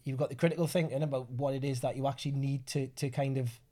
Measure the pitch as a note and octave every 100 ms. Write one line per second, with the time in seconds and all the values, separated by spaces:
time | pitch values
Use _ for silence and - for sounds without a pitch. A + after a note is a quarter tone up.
0 | C#3 C3 D3+ B2+ E3+ E3 E3 F3+ D#3+ C3+
1 | D3+ C3+ B2 B2 C#3 C3+ C#3 B2 C3 B2
2 | C3+ A#2+ C#3+ C#3 C#3 C3+ - C#3+ C3 -
3 | C#3 C#3+ C#3 C3 A#2+ - _